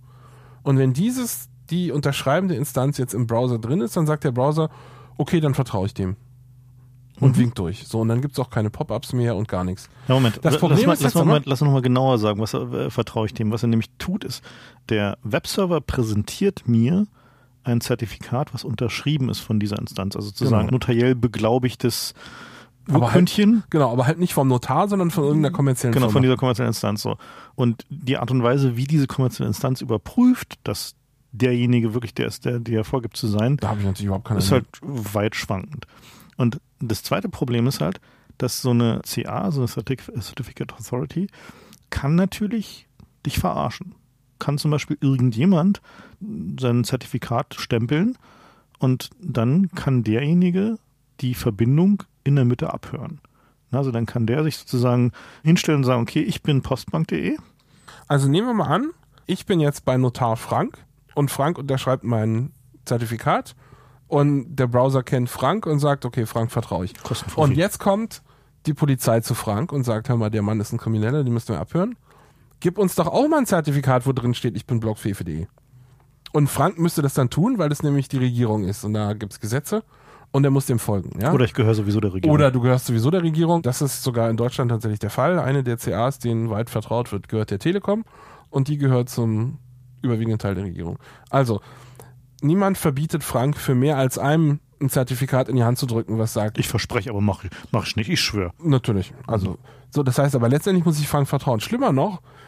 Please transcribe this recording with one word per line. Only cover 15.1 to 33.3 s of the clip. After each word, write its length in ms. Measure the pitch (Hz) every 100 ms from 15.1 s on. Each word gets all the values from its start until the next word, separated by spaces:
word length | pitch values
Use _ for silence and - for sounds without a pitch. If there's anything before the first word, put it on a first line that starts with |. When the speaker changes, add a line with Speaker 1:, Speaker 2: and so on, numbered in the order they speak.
| -
Speaker 2:
Webserver 580 | 107 127 - - 185 160
präsentiert 840 | - - 110 104 104 - 196 - -
mir 420 | 117 120 180 208 _ _ _ _ _ 127
ein 160 | 117
Zertifikat, 720 | - 123 110 - - 123 151
was 100 | 120
unterschrieben 640 | - 110 120 - 143 151 123
ist 120 | -
von 200 | - 107
dieser 180 | 104 101
Instanz. 360 | - - 98 -
Also 140 | 101
sozusagen 380 | - 131 107 -
Speaker 1:
Genau. 40 |
Speaker 2:
notariell 420 | 127 - 117 123
beglaubigtes 1000 | 123 117 101 110 123 127 - 123 - - - - - - - - _ -
Speaker 1:
Aber 200 | 143 117
halt 80 | 180
Speaker 2:
Urkündchen. 480 | 180 - 208 233 -
Speaker 1:
genau, 220 | 156 127
aber 160 | 123 127
halt 100 | 160
nicht 160 | 175
vom 140 | - 135
Notar, 400 | 123 - 139 202
sondern 240 | 202 170
von 140 | 165 143
irgendeiner 280 | 156 151
kommerziellen 400 | 175 139 123 123
Speaker 2:
Genau, 120 | 123 123
Speaker 1:
Firma. 80 |
Speaker 2:
von 80 | 107
dieser 160 | 127 123
kommerziellen 320 | 127 120 120
Instanz, 320 | 113 107 104
so. 160 | 117 107 - - -
Und 320 | - 123 110 -
die 280 | 147 127 135
Art 140 | 117
und 120 | 127
Weise, 340 | 120 139 135 117
wie 80 | 139
diese 220 | 156 135
kommerzielle 420 | - 127 - 120
Instanz 320 | 104 127 131
überprüft, 760 | 127 110 - - 247 254 - -
dass 320 | - 101 - - _ _ _
derjenige 600 | 107 127 123 123 123 113
wirklich 200 | 117 117
der 140 | - 117
ist, 180 | - 127
der, 140 | 120
der 260 | 117 110 107
vorgibt 320 | 135 113 -
zu 100 |
sein, 300 | 110